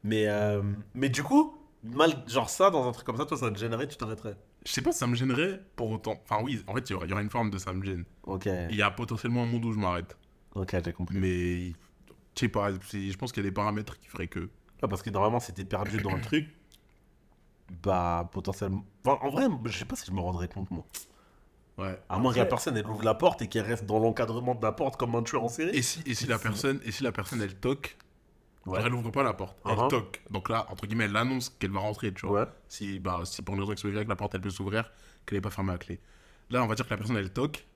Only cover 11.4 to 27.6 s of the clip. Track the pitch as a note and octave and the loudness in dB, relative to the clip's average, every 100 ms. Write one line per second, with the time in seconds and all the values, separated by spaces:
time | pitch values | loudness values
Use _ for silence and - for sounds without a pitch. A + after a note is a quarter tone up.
11.4 | F2 F2 F2+ E2 - _ - - _ - | 0 -2 -4 -10 -16 _ -20 -20 _ -2
12.4 | A#2+ G#2+ G2+ F#2 - G2+ G2 F#2 B2 - | 0 2 0 -2 -6 -6 -6 -4 -6 -2
13.4 | G2 F#2+ G#2 G#2 G#2 - - - F2 F#2 | -2 0 0 -2 -6 -12 -14 -8 -6 -6
14.4 | E2 - _ - - G2 - G2 G#3 A#3 | -8 -12 _ -4 -2 -2 -2 2 4 4
15.4 | - - F#3+ G2 F#3 - G2 F#2 G#2+ D3+ | -2 -10 -4 -2 0 -2 0 -2 2 0
16.4 | D#3 - _ - _ _ _ _ _ _ | 0 -12 _ -20 _ _ _ _ _ _
17.4 | _ _ - F2 F#2+ F#2 F2 E2+ F2 G2 | _ _ -18 -4 2 4 4 2 0 -4
18.4 | F#2 F#2+ G2+ F#2+ - _ B2 C#3+ - - | -4 -2 -2 -2 -6 _ 2 2 2 2
19.4 | C4+ D3 A2+ G#2+ - C4 - F#2+ F2 F2 | 2 2 -4 -4 -6 -8 -4 -2 -2 -2
20.4 | F2 G2+ F#2 E2+ - - - - - _ | -4 -6 -6 -8 -8 -14 -16 -20 -20 _
21.4 | _ _ _ - F#2+ F#2 - F#2+ B2+ A#2+ | _ _ _ -6 -6 -6 -2 2 4 6
22.4 | A2+ - - A2+ G#2 A2 A2 - F3 - | 4 4 2 0 -2 2 2 6 6 4
23.4 | G#2+ A2+ G#2 A#2 G#2 A2 A2+ A2 A2+ A2+ | -2 -2 0 -2 2 4 4 4 0 0
24.4 | B2 A#2+ G#2+ - C3 - A#2+ A#2 A2+ C#3 | -2 0 0 0 -2 0 0 0 0 0
25.4 | A#2 A#2+ E3 D#3 B2 E3 D3 A#2 A#2+ A2+ | -2 -2 0 2 0 -2 -4 -2 0 0
26.4 | A2+ G#2 C#3 C#3 A2+ - C3 G#2+ F#2+ B2 | 0 0 0 0 -4 -2 -2 -2 -4 -4
27.4 | G2+ F#2+ | -4 -2